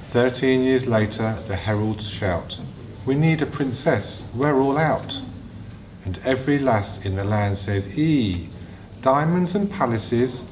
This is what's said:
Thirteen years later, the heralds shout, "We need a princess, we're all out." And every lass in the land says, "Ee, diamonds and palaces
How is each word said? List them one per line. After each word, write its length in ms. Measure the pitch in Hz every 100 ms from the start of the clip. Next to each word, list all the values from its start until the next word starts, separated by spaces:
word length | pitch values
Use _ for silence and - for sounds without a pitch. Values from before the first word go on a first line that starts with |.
Thirteen 600 | - 120 123 120 131 131
years 220 | 131 131 120
later, 500 | 113 107 110 113 110 -
the 80 | 92
heralds 520 | - 107 107 104 -
shout, 500 | - 101 85 - - - - - - -
"We 100 | 139
need 260 | 160 160
a 40 | 147
princess, 760 | - 135 117 - 123 - - - 117
we're 240 | 143 135
all 180 | 135 139
out." 420 | 160 - - - 127 - - - - - - - -
And 120 | 90
every 340 | 127 131 135 143
lass 420 | 131 110 98 - 101
in 120 | 95
the 80 | 98
land 320 | 107 104 95
says, 400 | - 101 98 -
"Ee, 500 | 156 147 107 87 80 - - - - -
diamonds 520 | 131 135 156 175 180 208
and 140 | 202
palaces 760 | - 131 117 101 117 123 - -